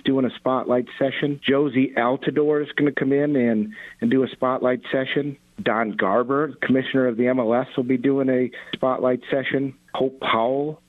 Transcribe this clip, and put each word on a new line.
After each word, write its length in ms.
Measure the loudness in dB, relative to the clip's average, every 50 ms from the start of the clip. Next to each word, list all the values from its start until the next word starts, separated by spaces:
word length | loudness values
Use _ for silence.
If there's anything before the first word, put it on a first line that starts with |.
| 0
doing 200 | 0 2 2 0
a 80 | 0 -2
spotlight 520 | -4 -2 -2 0 0 0 0 0 0 0 -4 -4
session. 420 | -2 -2 -2 0 -2 -2 -2 -4 -2 0
Josie 500 | 2 2 2 2 2 2 2 0 2 0
Altidore 680 | 0 0 0 0 0 -2 -2 0 2 2 2 2 0 -2
is 80 | -4
gonna 220 | -2 0 0 0 2
come 180 | 0 0 2
in 240 | 2 2 2 2 2
and, 380 | 2 2 4 2 2 0 -2 -6 -14 -18 -20 -10 -4
and 80 | 0 2
do 140 | 2 2 2
a 60 | 0
spotlight 520 | -2 -2 -2 -2 0 0 0 0 0 -2 -4 -4
session. 460 | -2 -2 -2 0 -2 -2 -2 -4 -8 -12 _ _ _ -4
Don 300 | -2 0 0 2 0 -2
Garber, 640 | -2 -2 0 2 2 2 2 2 0 0 0 -2 -4 -6
commissioner 460 | 0 2 2 2 2 0 0 2 2
of 100 | 2 2
the 100 | 2 2
M 120 | 2 2 2
L 140 | 2 2 2
S, 140 | 0 0 -2 -4
will 60 | -4 -2
be 140 | 0 -2
doing 320 | 0 2 0 2 2 2 2
a 200 | 2 2 0 -2 -4 -12 -12 -12 -6
spotlight 480 | -2 0 0 0 2 2 0 0 0 -2 -4
session. 460 | -4 -2 -2 -2 -2 -2 -2 -4 -6 -12 _ -12 -4
Hope 260 | -2 -2 -2 -2 -4
Powell, 640 | -4 -2 0 0 0 0 0 -2 -2 -4 -8 -10 _